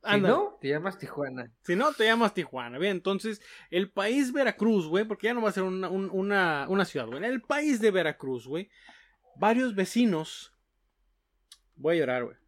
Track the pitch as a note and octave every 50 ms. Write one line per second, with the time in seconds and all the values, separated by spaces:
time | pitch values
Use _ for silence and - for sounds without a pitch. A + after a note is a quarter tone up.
0 | - A3+ G3+ G#3 F#3+ F#3 B3 E4 G#4 G4+ - - - C3+ C#3+ D3+ E3+ G3 F#3 -
1 | - - - - D3 C3+ B2+ B2+ A#2+ A#2 _ _ _ - F3 F#3+ C4 D4+ C#4+ -
2 | A3 A3 A3+ A3+ A#3 G#3 - F#3+ D#3+ - - C3 A#2+ A#2 A#2+ C3+ F3 G3+ G3 F3
3 | - F#3+ G3 F#3+ G3+ A3 G#3+ G#3 - - - - - _ - F3+ G3 G3 _ G3
4 | G3 G#3+ A#3+ C#4+ C#4+ B3 B3+ C#4+ C4+ A#3+ - - G#3 A3+ A3 G3+ E3 D#3 D#3+ F#3+
5 | A3 A3 G#3 - - A3 A#3+ A#3+ A3 G#3+ F#3+ G3 F#3+ F#3+ F#3 F#3+ F#3+ E3+ F#3 F#3+
6 | G3 F#3+ F#3 F#3+ F#3+ G3+ G3+ G3 F#3 E3+ D3+ C#3+ C#3 C3+ F#3+ G3 F#3+ - - C#3+
7 | A#2+ A2 A#2+ C#3 F#3 A#3 C4 B3+ - _ C#4 D4 D4 D4+ C#4 A3 G#3+ G#3+ F#3+ F#3
8 | E3 D#3 D3 _ - C3+ C3 A#2+ A2 B2+ C#3 E3 G3 _ _ _ - - - -
9 | _ _ _ _ _ _ _ - F#3+ G#3 A#3 B3 C4 B3+ G#3 F#3+ F#3+ - - A#3
10 | B3 A3+ F3+ D#3 D#3 - - - - - _ _ _ _ _ _ _ _ _ _
11 | _ _ _ _ _ _ _ _ _ _ - _ _ _ _ - C3+ D#3 E3+ E3+
12 | D3 B2+ B2+ B2+ B2 - - _ _